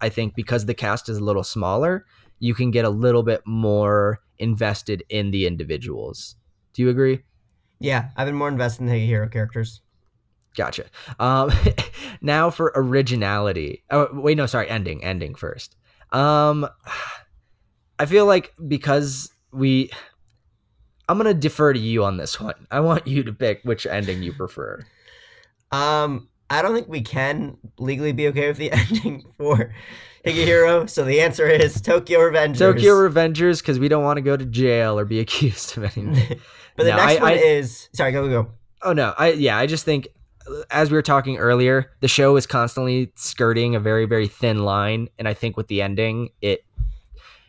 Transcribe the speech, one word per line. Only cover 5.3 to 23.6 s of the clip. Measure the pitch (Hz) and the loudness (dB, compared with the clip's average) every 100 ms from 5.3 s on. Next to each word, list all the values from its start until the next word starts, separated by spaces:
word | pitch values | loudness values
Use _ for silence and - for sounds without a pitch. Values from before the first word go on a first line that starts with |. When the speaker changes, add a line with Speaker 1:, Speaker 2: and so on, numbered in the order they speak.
Speaker 1:
the | 98 90 | 0 -2
individuals. | 85 78 73 76 58 55 - - - _ _ _ | -2 -6 -8 -8 -10 -12 -12 -16 -18 _ _ _
Do | - | -2
you | 123 | 0
agree? | 123 131 131 _ _ _ _ _ - | 2 0 0 _ _ _ _ _ -8
Speaker 2:
Yeah, | 139 123 123 - | -2 -2 -4 -6
I've | 139 | -4
been | 143 | -4
more | 143 | -2
invested | 131 120 117 | -2 -4 -2
in | 123 | -2
the | |
Higehiro | 117 113 107 110 | -2 0 -2 -2
characters. | 113 107 117 113 - _ _ _ _ _ _ _ - | -4 -6 -6 -8 -10 _ _ _ _ _ _ _ -6
Speaker 1:
Gotcha. | 80 - - - - - | -6 -6 -12 -16 -16 -4
Um, | 123 135 139 - - - - | 0 2 2 2 2 0 -6
<laughs> | - 269 202 | -10 -16 -8
now | 143 151 170 | -2 0 0
for | - 160 139 | 0 0 0
originality. | 127 139 123 123 101 104 104 87 73 - - | 0 2 0 0 -2 -2 -2 -2 -6 -10 -2
Oh, | 147 139 | 0 0
wait, | 139 147 151 | 0 0 0
no, | 131 | 0
sorry, | 120 98 | -2 -2
ending, | 110 90 78 | -4 -4 -6
ending | 90 92 76 | -6 -6 -8
first. | - 82 - - _ _ _ - | -10 -12 -12 -16 _ _ _ -6
Um, | 131 147 151 151 147 143 | 0 2 4 2 0 -4
<sighs> | - - - - - _ _ _ _ _ _ _ - | -10 -14 -12 -12 -16 _ _ _ _ _ _ _ -6
I | 147 | 2
feel | 202 202 | 4 6
like | 185 - - 151 | 4 0 -10 -6
because | 143 147 143 143 135 - _ _ | -4 0 0 0 -6 -12 _ _
we, | 135 135 131 135 - - _ _ _ _ _ _ _ _ _ - | -2 0 0 -2 -8 -20 _ _ _ _ _ _ _ _ _ -4
I'm | 196 | 0
gonna | 220 | 2
defer | 170 147 - 147 | 2 0 2 2
to | 127 | 2
you | 110 113 | 0 0
on | 101 90 | 0 -2
this | 73 - | -6 -8
one. | 107 - - | -10 -12 -6
I | 135 | -2
want | 160 151 127 | 0 0 -2
you | 139 | -4
to | 117 | -4
pick | 107 120 101 | -4 -4 -2